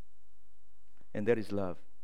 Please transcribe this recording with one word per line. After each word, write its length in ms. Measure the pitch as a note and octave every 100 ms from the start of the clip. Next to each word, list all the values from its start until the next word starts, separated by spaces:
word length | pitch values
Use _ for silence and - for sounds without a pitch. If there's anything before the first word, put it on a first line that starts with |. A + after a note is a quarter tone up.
| - - - - - - - - - - -
And 140 | G#2+ G#2
that 100 | A2+
is 140 | G2
love. 260 | G2+ F#2 E2 - -